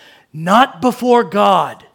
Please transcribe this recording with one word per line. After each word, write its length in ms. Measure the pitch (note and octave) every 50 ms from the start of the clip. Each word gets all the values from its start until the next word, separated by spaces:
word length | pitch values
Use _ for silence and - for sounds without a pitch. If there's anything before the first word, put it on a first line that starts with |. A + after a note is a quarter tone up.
| - - - _ _ _ -
Not 500 | D#3 D#3+ F3 G3 A#3 C4 C4+ - F3 D#3+
before 420 | B3+ A#3 - A#3 B3 A#3+ A#3+ A3+
God. 600 | E3+ E3 G3+ G#3 G3+ G3 F3 D3+ C#3 - - - _ _